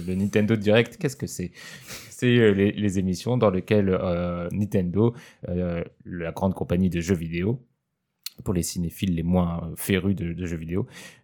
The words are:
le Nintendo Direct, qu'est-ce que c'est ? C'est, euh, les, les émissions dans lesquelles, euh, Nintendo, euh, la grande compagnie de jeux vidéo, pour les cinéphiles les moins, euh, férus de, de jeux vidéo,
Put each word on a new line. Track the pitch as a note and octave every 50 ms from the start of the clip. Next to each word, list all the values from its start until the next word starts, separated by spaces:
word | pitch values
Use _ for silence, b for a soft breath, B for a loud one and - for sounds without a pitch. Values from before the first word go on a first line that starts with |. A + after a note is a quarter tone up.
| E2+
le | F#2 F#2
Nintendo | F#2+ G2+ G2 - G#2+ G#2+ G#2 A2+
Direct, | G#2+ G2 G#2+ G#2 A#2+ A#2 - -
qu'est-ce | - - C#3 -
que | - -
c'est ? | - - - F2+ F2 B B B B B B B B B B B B
C'est, | - - B2+ B2 A#2+
euh, | A#2+ A2+ G#2
les, | G2 G2 G2 G#2
les | - - G#2 G2+ F2+ G2
émissions | F#2 F#2 F2 - - A2+ B2+
dans | A#2+ A2+ G2+
lesquelles, | F#2 F#2 - - G#2+ G#2 G2 F#2+
euh, | F#2 F2+ F#2 F#2 F2 F2 F2 F2 F2 F2 F2 F2+
Nintendo, | - G2 G#2+ G2 - G2 F2+ F2 E2+ G2+ A2+ A#2+ B2 B B B B B - F2+
euh, | F2+ F2+ F2+ F2 E2+ E2+ - - _ _ -
la | - F#2 F2 E2 E2
grande | D#2 - F#2+ F#2+ F3
compagnie | - - - F2 F2 F#2+ F2+
de | E2 F2
jeux | D#2+ F2+ F#2+
vidéo, | D#2+ E2+ D#2+ E2 E2+ F#2 G#2+ C3 - - _ _ _ _ _ _ _ _ _ _ _ _ - _ - -
pour | G#2+ F#2
les | E2+
cinéphiles | E2 - - F2+ E2+ D#2+ - - G#2 F#2+ E2+
les | E2 D#2+
moins, | F2 F#2 F2+ F2 E2+ E2+ E2+ E2+
euh, | D#2+ D#2+
férus | - - - G2 F#2 F2 G2+ G2
de, | - E2+ E2+ E2+
de | E2+ F#2
jeux | E2 F2
vidéo, | D#2+ D#2+ E2 F2 G2+ A#2+ B B B B B B B